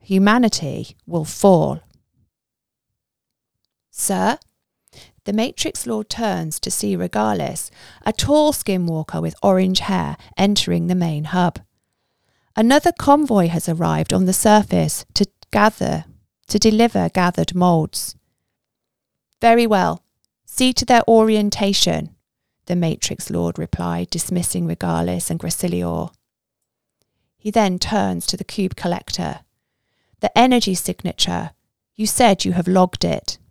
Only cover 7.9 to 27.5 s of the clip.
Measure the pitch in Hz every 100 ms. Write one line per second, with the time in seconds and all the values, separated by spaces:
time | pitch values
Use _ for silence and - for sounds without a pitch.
7.9 | - - 220 - 294 302 294 - 190 170
8.9 | 160 156 165 165 - 202 185 185 185 -
9.9 | 185 147 151 - - 202 202 - 170 170
10.9 | 180 170 151 156 180 180 - _ _ _
11.9 | _ _ _ _ _ _ - 226 285 349
12.9 | 339 - 294 294 214 170 170 - 160 165
13.9 | 156 160 185 185 185 220 214 202 180 160
14.9 | - - - - _ _ 214 208 - -
15.9 | 151 - - _ _ _ 202 220 220 233
16.9 | 202 170 - 180 180 170 180 180 170 156
17.9 | - - - _ _ _ _ _ _ _
18.9 | _ _ _ _ _ 233 233 233 208 175
19.9 | 170 _ _ _ _ _ - 254 247 -
20.9 | 240 - 226 220 214 208 202 202 196 -
21.9 | 160 160 _ _ _ _ _ _ 180 165
22.9 | - - - - - 85 - - - 87
23.9 | 85 - 170 - 87 175 - 170 170 180
24.9 | 165 175 180 - 165 170 - 180 123 87
25.9 | 82 175 _ _ _ _ _ _ _ _
26.9 | _ _ _ _ _ 214